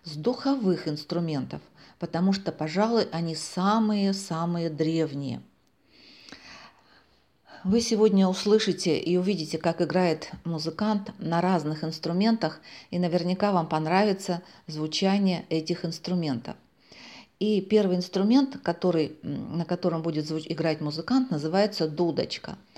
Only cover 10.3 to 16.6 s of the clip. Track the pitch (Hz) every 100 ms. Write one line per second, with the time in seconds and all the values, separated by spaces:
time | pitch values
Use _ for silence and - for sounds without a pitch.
10.3 | - 170 160 160 160 214 208 202 - 156
11.3 | 170 180 185 151 151 160 160 156 175 214
12.3 | 226 - - - - - 175 180 175 170
13.3 | 190 202 185 160 156 156 185 214 196 -
14.3 | 175 - - - 151 156 156 190 202 190
15.3 | 170 - 160 160 170 170 160 - 180 156
16.3 | 120 - -